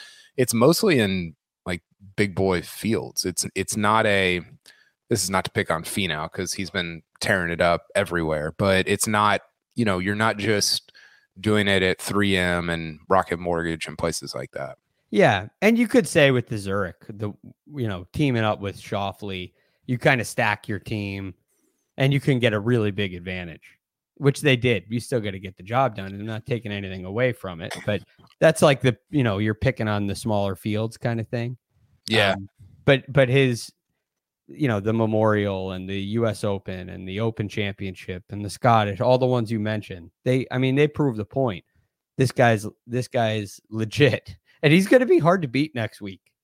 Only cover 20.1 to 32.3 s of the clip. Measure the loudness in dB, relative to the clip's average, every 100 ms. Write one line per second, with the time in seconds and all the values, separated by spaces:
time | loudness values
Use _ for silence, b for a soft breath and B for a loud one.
20.1 | 2 0 -2 0 0 -4 -8 -6 -6 -6
21.1 | -6 -10 -12 _ _ _ _ _ -2 0
22.1 | 2 2 2 2 2 2 2 0 -2 -4
23.1 | -6 -8 -8 -10 -14 -20 _ _ _ _
24.1 | -2 0 2 2 2 2 0 -2 -6 -4
25.1 | -4 -4 -8 -12 -16 -6 -2 -2 -2 -10
26.1 | -8 -8 -8 -6 -6 -6 -8 -8 -10 -8
27.1 | -2 -2 -2 -10 -10 -10 -8 -4 -4 -6
28.1 | b b b 2 6 4 4 2 0 _
29.1 | 0 2 2 0 0 -2 0 -2 -2 -2
30.1 | -4 -2 0 0 -2 -4 -2 -4 -4 -6
31.1 | -4 -6 -6 -6 -10 _ _ _ _ -2
32.1 | 2 4